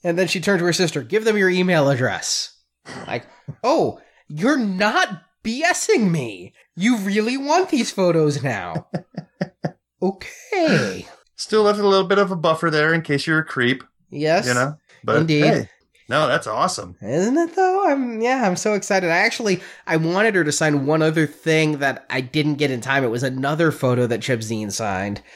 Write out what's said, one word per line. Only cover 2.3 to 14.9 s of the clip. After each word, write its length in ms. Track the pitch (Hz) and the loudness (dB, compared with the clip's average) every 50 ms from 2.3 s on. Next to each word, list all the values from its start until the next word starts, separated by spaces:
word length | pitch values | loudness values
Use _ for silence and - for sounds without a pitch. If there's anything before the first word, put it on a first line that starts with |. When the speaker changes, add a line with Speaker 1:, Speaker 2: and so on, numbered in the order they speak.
| - - - - _ _ _ _ _ _ _ - - - - | -4 -4 -6 -8 _ _ _ _ _ _ _ -18 -16 -16 -10
Speaker 1:
Like, 200 | - - 123 - - - - _ | -8 -8 -8 -8 -12 -20 -20 _
<laughs> 180 | - - _ - | -18 -16 _ -2
"Oh, 380 | 233 302 311 185 123 - - - _ _ _ _ _ | 0 2 2 2 0 -2 -8 -18 _ _ _ _ _
you're 280 | 151 151 175 254 302 285 | -8 -2 0 2 2 2
not 500 | 233 202 185 185 208 208 233 349 370 269 208 156 _ _ _ _ _ | 0 -2 0 0 0 0 2 0 0 -2 -4 -12 _ _ _ _ _
B 200 | 220 226 262 311 | -6 -6 -2 0
S 280 | 349 359 - - - | 0 0 0 0 2
ing 200 | 440 330 220 190 | 2 4 4 2
me. 440 | 160 160 131 117 101 90 87 92 _ _ _ _ _ | 2 0 -2 -6 -8 -12 -16 -18 _ _ _ _ _
You 220 | - 180 233 254 | -2 2 2 2
really 400 | 220 190 202 196 214 214 226 254 | 2 0 -2 0 0 0 0 -2
want 320 | 269 277 285 302 359 381 370 | -4 -2 0 2 2 2 2
these 220 | - 262 233 - | 0 -2 -2 -2
photos 520 | - - 190 175 165 165 156 151 143 143 117 | 0 0 2 2 4 4 2 2 0 0 -2
now." 460 | 139 117 101 90 87 80 - - _ - | -4 -4 -4 -6 -6 -8 -8 -10 _ -10
<laughs> 40 | 175 - _ _ - - _ _ _ - - _ _ - - - _ _ _ _ _ - | -10 -10 _ _ -18 -18 _ _ _ -10 -10 _ _ -8 -8 -8 _ _ _ _ _ -4
Okay. 1040 | 185 196 - - - - - - - 440 392 339 311 254 156 123 101 95 92 - - - _ _ _ _ | -4 -4 -4 -12 -18 -18 -20 -12 -6 -2 0 2 4 2 2 2 0 -6 -10 -14 -18 -20 _ _ _ _
Speaker 2:
Still 260 | - - - - 214 214 | -14 -8 -2 0 2 4
left 160 | 208 208 208 | 4 2 2
a 80 | 208 | 2
little 200 | 202 196 190 185 175 | 4 4 4 2 2
bit 100 | 202 196 | 2 2
of 120 | 202 180 | 2 0
a 60 | 190 | -2
buffer 340 | 175 151 170 160 160 - 165 | -2 0 0 0 2 0 0
there 220 | 156 151 151 156 165 | 2 2 2 2 2
in 100 | 165 156 | 0 0
case 240 | - 147 139 - | -2 -2 -2 0
you're 120 | - 160 160 | 0 0 0
a 60 | 156 | -2
creep. 400 | - - - 120 120 131 131 - _ _ _ _ _ | -2 -2 0 0 0 0 -2 -6 _ _ _ _ _
Speaker 1:
Yes. 360 | - 139 151 156 160 185 214 | -8 -4 0 2 2 2 2
Speaker 2:
You 80 | 127 123 | 2 2
know? 220 | 123 127 143 151 - _ _ | 2 2 0 -2 -10 _ _